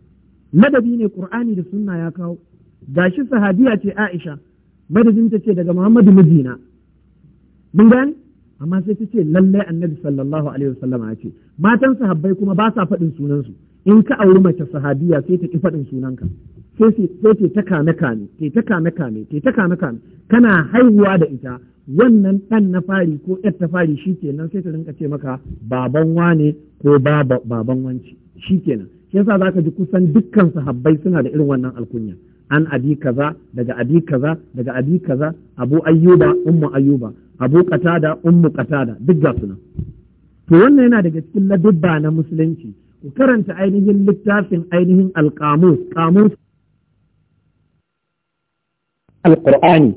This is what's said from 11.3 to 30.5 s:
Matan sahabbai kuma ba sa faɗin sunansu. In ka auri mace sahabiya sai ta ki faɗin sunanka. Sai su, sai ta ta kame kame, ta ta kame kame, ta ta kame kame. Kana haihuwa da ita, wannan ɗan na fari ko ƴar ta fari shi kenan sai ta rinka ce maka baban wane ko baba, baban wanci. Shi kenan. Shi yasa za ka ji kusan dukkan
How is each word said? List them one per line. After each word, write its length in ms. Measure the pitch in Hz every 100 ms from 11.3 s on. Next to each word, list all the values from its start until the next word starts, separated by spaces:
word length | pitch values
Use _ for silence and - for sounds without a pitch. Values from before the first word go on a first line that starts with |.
| - _ -
Matan 380 | 196 240 262 262
sahabbai 360 | 208 160 185
kuma 200 | 190 196
ba 180 | 185 220
sa 120 | 226 175
faɗin 260 | 180 165 -
sunansu. 360 | 143 143 117 - _ _
In 180 | 190 214
ka 120 | - 247
auri 220 | 196 190
mace 240 | 185 175 147
sahabiya 500 | 147 143 139 175 147 -
sai 120 | 180
ta 80 | 180
ki 120 | 165
faɗin 260 | 165 160 131
sunanka. 380 | 135 131 127 - - - - - -
Sai 140 | 220
su, 140 | 220 170 -
sai 120 | 214 214
ta 120 | 185
ta 80 | 208
kame 320 | - 165 156
kame, 340 | 160 143 110 101 _
ta 80 | 151
ta 80 | 214
kame 280 | 233 180 165
kame, 340 | 165 127 110 -
ta 100 | 147
ta 120 | 254
kame 240 | 220 180 175
kame. 220 | 151 113 - - _
Kana 400 | 233 233 175 139
haihuwa 460 | 233 254 208 196 190
da 80 | 147
ita, 340 | 127 127 123 - _ -
wannan 520 | 147 247 220 190 196 196
ɗan 220 | 220 196
na 100 | 180
fari 380 | 180 190 165 147
ko 140 | 180 185
ƴar 140 | 196 -
ta 80 | 170
fari 280 | 180 165 143
shi 180 | 190 180
kenan 300 | 143 143 160
sai 120 | 196
ta 80 | 180
rinka 220 | 156 160
ce 120 | - 147
maka 320 | 147 135 131 - - 110
baban 460 | 127 127 147 160
wane 400 | 165 170 165 151 151 - _
ko 160 | 143 143
baba, 420 | 139 151 131 127
baban 380 | 113 117 113 131
wanci. 320 | 131 127 - - _ -
Shi 240 | - 190
kenan. 280 | 160 160 185 _ _
Shi 60 | 196
yasa 220 | 208 196
za 140 | 185
ka 80 | 185
ji 80 | 160
kusan 420 | 202 175 185 175
dukkan 400 | 208 - 214 175